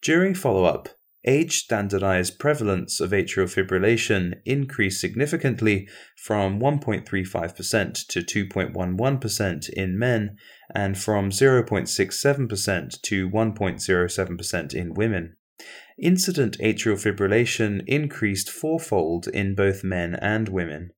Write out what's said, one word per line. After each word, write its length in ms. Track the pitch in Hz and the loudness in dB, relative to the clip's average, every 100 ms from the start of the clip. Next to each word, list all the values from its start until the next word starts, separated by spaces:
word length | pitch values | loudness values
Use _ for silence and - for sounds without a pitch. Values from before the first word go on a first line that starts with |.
During 340 | - 160 185 185 | 2 2 2 2
follow-up, 540 | 135 98 90 73 - - _ _ | 2 4 4 2 -6 -20 _ _
age-standardized 1160 | - 139 165 - - 107 101 98 98 92 90 - | 2 2 2 -2 -2 -2 0 0 2 2 0 -2
prevalence 600 | 147 147 107 92 90 - | 0 0 2 0 -2 -4
of 120 | 92 | 0
atrial 340 | 98 87 - 90 | 0 0 0 0
fibrillation 880 | - 92 92 98 117 - 104 90 87 | 0 0 2 4 2 2 0 0 -4
increased 560 | - 139 135 - 98 - | -4 -2 -2 -2 -2 0
significantly 880 | 92 101 147 170 139 113 110 101 98 - - _ | -4 -2 -2 0 0 2 2 2 -2 -18 -20 _
from 400 | - 107 98 101 | -2 0 2 2
one 220 | 127 147 | 0 0
point 280 | 143 101 - | -2 -4 -2
three 160 | 98 | -4
five 320 | 92 92 85 - | -2 -4 -4 -6
percent 400 | - 113 95 - - | -2 0 0 -4 -6
to 140 | - | -6
two 240 | 170 107 98 | -2 -4 -2
point 260 | - 92 | -2 -4
one 240 | 90 92 92 | -2 -2 0
one 220 | 123 139 | 0 0
percent 500 | 117 - 101 78 - | -2 -2 -2 -2 -6
in 300 | - 92 92 | -4 -2 0
men 360 | 123 117 104 101 - - _ | 2 2 0 -6 -20 -20 _
and 240 | - 98 98 | -4 -2 -2
from 340 | - 107 98 | 0 2 2
zero 300 | 95 135 127 | 4 6 6
point 260 | 123 101 - | 4 0 -2
six 320 | - 95 - | -2 -2 0
seven 280 | 143 139 123 | 0 2 0
percent 500 | 98 - 92 67 - | -2 0 -2 -2 -10
to 260 | - 101 92 | -4 0 0
one 240 | 101 113 | 2 0
point 260 | 101 101 87 | 0 -2 -2
zero 280 | - 92 87 | 0 2 2
seven 280 | - 90 87 | 0 -4 -4
percent 380 | - 90 76 | -4 -4 -4
in 220 | - 87 87 | -6 -6 -2
women. 420 | 113 101 85 - _ _ - - - - | 0 0 -6 -14 _ _ -20 -20 -20 -2
Incident 560 | 165 180 185 175 117 - | 2 4 2 2 0 2
atrial 380 | 110 107 113 101 | 0 2 0 2
fibrillation 880 | 107 98 98 110 120 - 110 101 - | 0 0 2 4 2 2 0 0 0
increased 640 | 139 151 - 110 95 - | 0 -2 -2 -2 -2 -6
fourfold 800 | - 156 160 - 101 80 85 85 | -6 -2 -2 0 0 0 -2 -2
in 260 | - 98 | -4 -2
both 300 | 98 98 98 | 2 2 2
men 320 | 92 92 85 87 | -2 -2 -2 -2
and 340 | 101 107 110 | -2 0 0
women. 400 | 92 85 76 90 | -2 -4 -8 -12